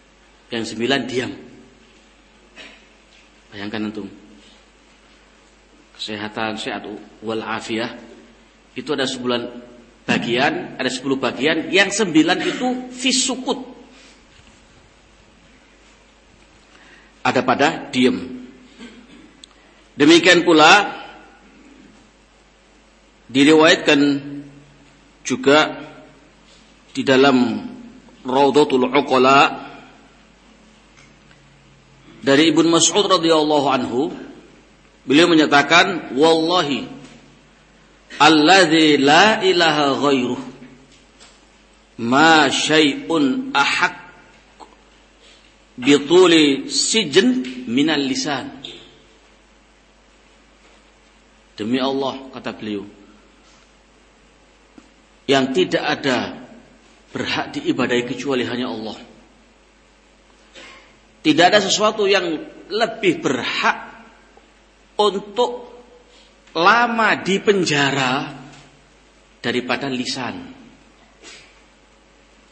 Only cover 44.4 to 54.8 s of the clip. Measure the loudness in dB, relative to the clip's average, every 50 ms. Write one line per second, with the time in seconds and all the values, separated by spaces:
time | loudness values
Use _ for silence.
44.4 | _ _ _ -20 -20 -20 _ _ _ _ _ _ _ _ _ _ _ -20 -20 _
45.4 | _ _ _ _ _ _ -14 -4 2 2 2 2 4 4 6 6 6 6 6 4
46.4 | 4 4 2 -2 -4 -6 -6 -4 -2 -2 -2 -2 -2 0 2 2 2 2 0 -4
47.4 | -6 -8 -12 -14 -10 -4 -2 0 0 0 0 -2 -2 -4 -4 -6 -6 -6 -6 -8
48.4 | -8 -12 -16 -18 -20 -20 -20 -20 -20 -20 -20 _ _ _ _ _ _ _ _ _
49.4 | _ _ _ _ _ _ _ _ _ _ _ _ _ _ _ _ _ _ _ _
50.4 | _ _ _ _ _ _ _ _ _ _ _ _ _ _ _ _ _ _ _ _
51.4 | _ _ -14 -10 -6 -4 -2 -2 -2 -2 -2 -4 -4 -6 -6 -8 -14 -18 -16 -12
52.4 | -12 -12 -12 -10 -10 -10 -8 -10 -10 -14 -20 -20 -20 -20 -20 _ _ _ _ _
53.4 | _ _ _ _ _ _ _ _ _ _ _ _ _ _ _ _ _ _ _ _
54.4 | _ _ _ _ _ _ _ -20